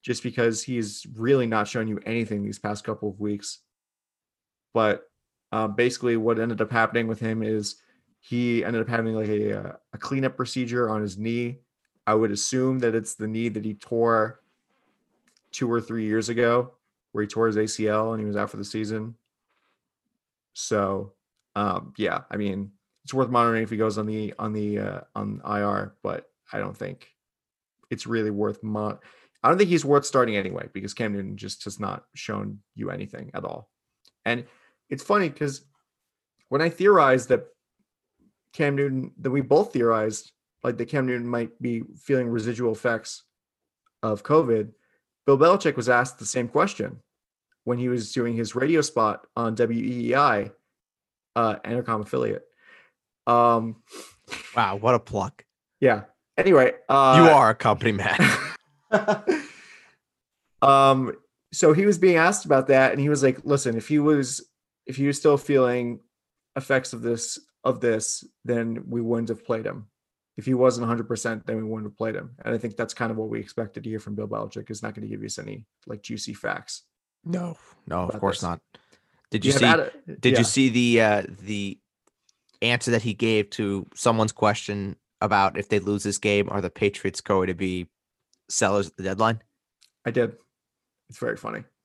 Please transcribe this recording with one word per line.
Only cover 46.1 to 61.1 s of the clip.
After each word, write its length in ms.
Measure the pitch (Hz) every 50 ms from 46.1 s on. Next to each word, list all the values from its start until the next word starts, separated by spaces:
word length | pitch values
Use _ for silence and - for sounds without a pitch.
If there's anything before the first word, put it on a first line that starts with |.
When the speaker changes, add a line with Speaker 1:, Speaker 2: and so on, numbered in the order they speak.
| - -
Speaker 1:
the 80 | 117
same 200 | - - 127 120 117
question 520 | - 147 180 202 - - 107 92 - - _ _ _ _ _ _ _ _ _ _ _ _ _
when 140 | 117 123 120
he 100 | 123 123
was 240 | 123 120 107 -
doing 220 | - 131 120 120 117
his 180 | 113 117 104 -
radio 260 | 123 131 147 170 156
spot 460 | 147 - - 120 110 107 101 - - _ _
on 180 | 113 117 113 110
W 280 | 107 120 113 117 117 110
E 240 | 110 123 123 117 117
E 40 | 123
I, 360 | 139 147 139 113 101 101 107 - _ _ _ _ _ _ _ _ _ _ _ _ _ _ _ _
uh, 200 | 117 117 110 104 - -
Entercom 380 | 104 117 123 113 117 113 107
affiliate. 420 | 104 104 - 131 - 55 50 - - _ _ _ _ - - - _ _ _ _ _ _ _ _ _
Um, 560 | - 120 120 120 120 117 117 113 113 113 _ _ _ - - - - _ _ _ - - - - - -
Speaker 2:
Wow, 200 | 120 110 98 98
what 180 | 101 104 123 123
a 40 | 117
pluck. 440 | - - 98 101 95 - _ - - _ _ _ _ _ _ _
Speaker 1:
Yeah. 240 | 135 127 113 104 - - _ _ _ _ _
Anyway, 360 | - - 196 180 139 127 123 - - _ -
uh, 260 | 135 139 139 131 131 131 -
Speaker 2:
You 60 | 165
are 200 | 151 139 127 110
a 40 | 110
company 380 | - - 117 104 92 - 117
man. 260 | 104 101 101 104 92 - - - - - - - - - _ _ _ _ _ _
Speaker 1:
<laughs> 520 | 220 196 - - 214 - - - 330 302 285 - - - - - - - - _ _ _ _ _ _ _ _ _ _ _ _ _ _ _
Um, 560 | - 139 139 135 135 139 135 131 131 110